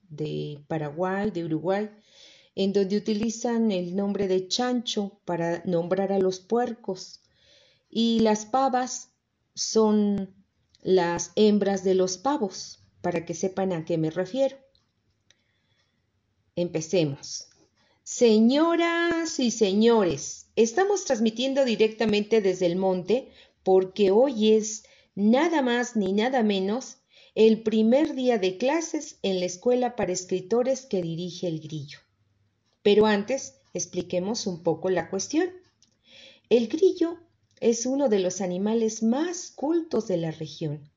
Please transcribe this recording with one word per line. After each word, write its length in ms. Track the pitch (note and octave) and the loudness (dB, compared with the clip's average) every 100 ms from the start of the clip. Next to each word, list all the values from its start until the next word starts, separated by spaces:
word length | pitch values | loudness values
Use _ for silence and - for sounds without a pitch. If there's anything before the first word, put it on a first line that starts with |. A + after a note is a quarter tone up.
| _ | _
de 540 | D3+ D3+ D3+ D3+ D3 - | -12 -8 -8 -8 -12 -8
Paraguay, 640 | D#3+ D3 D3+ F#3 G3 G#3 | -6 -6 -6 -4 -2 -4
de 120 | F3 | -4
Uruguay, 460 | E3+ D#3 D#3+ G3 G#3+ - _ - - _ _ | -4 -4 -2 -2 -4 -12 _ -20 -20 _ _
en 180 | - G3 | -4 0
donde 240 | G3 F#3+ G#3 | 0 0 0
utilizan 760 | G3+ G#3 A3+ A3 A#3+ A#3 A3+ | -2 -2 -2 -4 -4 0 0
el 240 | F#3 F3 F#3 | 0 -2 -4
nombre 320 | G3+ G3 G3 | -4 -2 0
de 180 | F#3 F#3 | -2 -2
chancho 760 | - B3 B3 A#3 - G3+ _ | -4 -2 -2 -2 -4 -6 _
para 400 | - E3+ E3 E3+ | -6 -4 -2 -4
nombrar 480 | F#3 E3+ E3+ F#3+ G3 | -2 -2 0 -2 0
a 80 | G3 | 0
los 180 | F#3 F#3 | 0 -2
puercos. 840 | _ A#3 B3 A3+ - F#3 - - _ _ _ _ _ _ _ | _ -2 -2 -6 -10 -10 -12 -20 _ _ _ _ _ _ _
Y 300 | G#3+ A3+ A3+ | -2 2 4
las 260 | A3 G#3 A3 | 2 2 0
pavas 640 | C4 C4+ C4 B3+ - - _ _ _ _ - | 0 0 0 -4 -8 -14 _ _ _ _ -10
son 760 | - A3 A3 G#3+ G#3 G3+ F#3+ _ _ _ _ _ | -2 2 4 4 2 -2 -6 _ _ _ _ _
las 520 | - F#3 E3+ E3+ - | 0 2 2 -2 -4
hembras 480 | - G#3+ G#3 G3 G3 | 2 4 4 2 0
de 140 | F#3 F#3 | 0 2
los 220 | F#3 - | 0 -2
pavos, 680 | C4+ D4 G3+ - - - _ _ | -4 -2 -4 -6 -16 -18 _ _
para 260 | F3 E3+ E3+ | -6 -6 -6
que 80 | |
sepan 380 | E3 F3 F3+ F#3+ | -6 -4 -2 -2
a 120 | E3+ | -2
qué 140 | D#3+ E3 | -2 -2
me 120 | D#3 | -2
refiero. 460 | D#3+ F#3 C4 C4+ - _ _ _ _ _ _ _ _ _ _ _ _ _ _ _ _ _ _ _ | -2 -6 0 -2 -2 _ _ _ _ _ _ _ _ _ _ _ _ _ _ _ _ _ _ _
Empecemos. 960 | - F3 E3+ D#3+ F#3+ D#3 C#3 - - - _ _ _ _ _ | -4 -4 -4 -2 0 0 -4 -12 -16 -16 _ _ _ _ _
Señoras 1400 | - - A#3+ G#3+ A3+ C#4 E4 E4+ E4+ E4+ E4+ E4+ E4 - | -14 2 4 6 6 4 2 2 0 0 0 -2 -4 -2
y 100 | B3 | -2
señores, 1000 | - G3+ G3 A3+ A3+ F#3 C#3 - - - | 0 0 4 4 4 2 -2 -8 -14 -8
estamos 500 | - A3+ F4 G4 G4+ | 0 2 2 0 0
transmitiendo 600 | - A#3+ A3+ A3+ C4+ C4+ | -2 0 0 0 -2 0
directamente 760 | B3+ G#3 A3 A3 A3+ G#3 G#3 A3+ | 0 2 2 2 0 0 2 2
desde 260 | F#3+ F3+ F3+ | 2 0 0
el 100 | F3 | 2
monte 560 | F#3+ F#3 F3 A#3+ - - - _ | 0 -2 0 -2 -2 -20 -20 _
porque 480 | - F#3+ F#3 G3 G3 | 2 4 2 0 4
hoy 400 | G3+ C#4 A3+ G#3+ | 4 4 4 4
es 320 | A3 G#3+ - _ _ _ - | 4 2 -10 _ _ _ 0
nada 460 | G#3 B3+ E4+ D#4+ | 2 4 2 2
más 340 | B3+ A#3+ A#3 A3+ | 0 0 -2 -2
ni 160 | F#3+ | 0
nada 320 | G3+ A#3 C4 | 0 0 0
menos 540 | G#3+ G3 F#3+ A3+ - - _ _ - | 0 0 -2 -4 -8 -20 _ _ -10
el 280 | - A3 A3 | 4 4 4
primer 520 | A3 A3 A3 C4 D#4 | 2 2 4 4 2
día 240 | C4 B3+ A#3 | 0 0 2
de 180 | F#3 F#3 | 0 0
clases 640 | B3 D#4+ E4 D4+ - - | 0 0 -2 -8 -8 -6
en 200 | G3 F#3 | -4 -2
la 40 | |
escuela 500 | F3+ - B3 B3 B3 | -4 -2 0 0 0
para 160 | A#3+ F3+ | -2 -4
escritores 760 | F3+ F3+ F#3 F#3 A#3 B3 C4+ - | -4 -4 -6 -2 -2 0 -2 -2
que 160 | F#3+ | -4
dirige 440 | E3+ E3 F3+ E3 F3+ | -4 -6 -8 -6 -6
el 140 | D#3+ | -6
grillo. 380 | D3+ D3+ C3+ - _ _ _ _ _ _ _ _ | -8 -12 -12 -18 _ _ _ _ _ _ _ _
Pero 220 | G#3 G3+ | 2 4
antes, 520 | G#3+ G3+ G#3+ C4+ - _ _ | 4 2 -2 -6 -8 _ _
expliquemos 720 | F3+ F3 F3+ E3+ F3+ F#3 A3+ G3+ | -10 -8 -8 -4 -4 -4 -6 -6
un 160 | E3+ | -4
poco 260 | E3+ D#3+ F#3 | -2 -2 -2
la 220 | F3+ E3 | -2 -2
cuestión. 400 | F#3+ - D4+ F4+ - _ _ _ _ _ - - _ _ | -8 -2 -2 -2 -6 _ _ _ _ _ -20 -20 _ _
El 200 | A#3 A3+ | 2 2
grillo 500 | D#4+ F#4+ - E4 E4+ _ _ _ _ | 2 2 4 -2 -2 _ _ _ _
es 240 | A3+ A#3 | 0 0
uno 240 | B3+ C4+ C#4 | 0 0 2
de 120 | G#3 | 2
los 200 | F#3 F3+ | 0 -2
animales 640 | F#3 F3+ G#3 A#3 A3 G#3+ | -4 -2 0 0 0 0
más 480 | A3+ C4 F4 E4+ - | 0 0 -2 -6 -12
cultos 580 | - C#4 E4+ D#4+ A3+ G#3+ | -6 -2 -2 0 -4 -2
de 80 | F3 | -2
la 140 | E3 | -2
región. 600 | D#3 D3+ - D#3 D3+ - | -6 -12 -6 -6 -6 -12